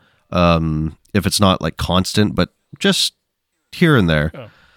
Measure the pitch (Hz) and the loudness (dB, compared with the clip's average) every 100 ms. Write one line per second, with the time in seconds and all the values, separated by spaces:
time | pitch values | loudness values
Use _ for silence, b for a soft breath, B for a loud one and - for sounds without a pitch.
0 | _ _ _ 90 87 82 80 78 80 - | _ _ _ 0 2 2 0 -2 -4 -8
1 | _ 104 92 - 98 92 80 - - 90 | _ -2 -2 0 0 0 -4 -6 -2 -2
2 | 92 - 101 95 87 _ _ - 202 185 | 0 0 0 -2 -4 _ _ -4 -2 0
3 | - - _ _ _ _ _ - 170 135 | -4 -8 _ _ _ _ _ -2 2 4
4 | 85 78 76 - 110 b b | 4 2 -2 -6 -18 b b